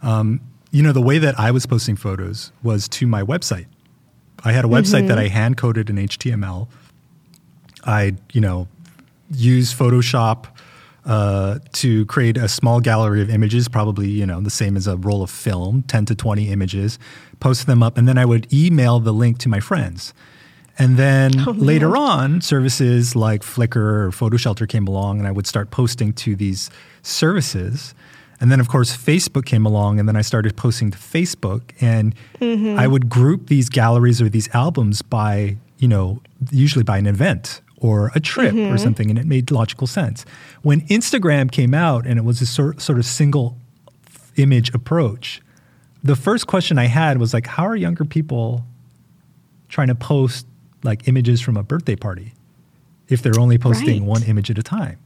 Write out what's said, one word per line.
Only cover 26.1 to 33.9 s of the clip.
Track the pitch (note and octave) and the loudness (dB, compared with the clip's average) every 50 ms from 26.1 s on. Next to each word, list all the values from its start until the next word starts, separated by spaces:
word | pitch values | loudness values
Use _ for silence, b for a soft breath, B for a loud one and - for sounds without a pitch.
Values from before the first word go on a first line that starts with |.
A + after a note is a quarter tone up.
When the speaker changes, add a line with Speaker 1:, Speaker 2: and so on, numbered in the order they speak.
| G#2+ | -4
Speaker 1:
to | - - A#2 G2+ | -4 -4 -6 -4
these | F#2+ G2+ G2 F#2+ F#2+ - - B B B B B B | -2 -2 -4 -4 -6 -8 -14 B B B B B B
services. | B - - - - D#3+ F#3+ G3+ C#3 - - F#2+ F2+ F#2 A#2 C#3+ - - - B B B B B B B B B B2 | B -10 -4 0 0 0 2 0 -2 -2 -4 -6 -6 -4 -6 -8 -10 -14 -20 B B B B B B B B B 2
And | A#2+ C3 | 4 4
then, | C3 | 4
of | B2+ A#2+ | 2 2
course, | - C#3 A#2+ A#2+ - | 2 2 2 0 -2
Facebook | - - - D3 F#3 - - - C#3 B2 | -4 0 0 2 2 0 -2 -4 -4 -2
came | - - G#2+ A2 | 0 0 2 2
along, | G#2+ G#2+ G#2 G#2 G2+ G#2 G#2 | 2 2 2 0 0 0 0
and | G#2 | 0
then | G#2+ G#2+ | 0 0
I | G#2+ | 0
started | G#2+ - - A2+ G#2 G#2+ G2+ | 0 0 0 0 0 0 -4
posting | - - A#2+ A2 - A#2 G#2 | 0 -2 -2 0 0 -2 -4
to | F#2+ - | -4 -6
Facebook, | - - - E3 F3 F3 - - - G2+ F#2+ A#2 A#2+ - - - | -14 -6 -2 -2 -2 -2 -4 -6 -6 -4 -4 -6 -8 -12 -6 -2
and | B2+ A#2 A2+ A2+ G#2+ A2 A#2 B B B B - B3 | 0 2 2 2 0 0 -2 B B B B -6 -4
Speaker 2:
Mm-hmm. | A#3+ A#3 G#3+ G#3+ A3 G#3 G3+ | -2 -2 0 -2 -2 0 0
Speaker 1:
I | B2 C3+ | 2 2
would | C3+ C3+ B2+ A#2 | 2 2 0 0
group | A#2+ B2 B2 C#3 F3 G3 - | 2 4 4 4 2 0 0
these | - D3 C#3 B2+ A#2 | 0 0 0 0 0
galleries | - B2+ A2 A#2 | 0 2 2 4